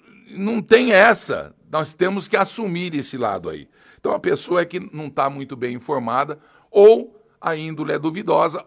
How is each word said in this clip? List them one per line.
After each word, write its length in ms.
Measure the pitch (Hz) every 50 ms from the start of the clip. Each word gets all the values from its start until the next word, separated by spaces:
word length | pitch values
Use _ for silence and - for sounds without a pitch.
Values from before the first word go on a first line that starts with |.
| _ _ _ - _ -
não 320 | - 175 196 214 233 220
tem 300 | 160 - 220 240 254 247
essa. 640 | 214 185 202 240 214 - - - 123 85 73 76 - _ _ _
Nós 240 | - 156 156 - -
temos 320 | - 180 185 196 202 165
que 100 | - 214
assumir 560 | 196 285 196 - - 226 196 170 175 180 180 160
esse 240 | 143 127 - -
lado 320 | 123 120 107 98 92 85 85
aí. 180 | 78 76 67 - _ _ _ _ _ _
Então 120 | - -
a 80 | 208 196
pessoa 420 | - 180 160 - - - 180 180
é 40 | 165
que 140 | 170 175 180
não 300 | 185 - 156 151 156 139
tá 200 | 147 156 139 139
muito 260 | 139 139 139 135 139
bem 200 | 120 123 123 123
informada, 640 | 123 - - 147 135 120 113 120 131 143 151 147 - _ _ _ _ _ _
ou 500 | - 208 202 214 226 240 - - - _ _ _ _ _
a 140 | - 170 160
índole 380 | 156 156 160 160 151 151 147 156
é 60 | 151
duvidosa, 640 | 147 160 160 190 214 170 160 160 170 165 151 180 -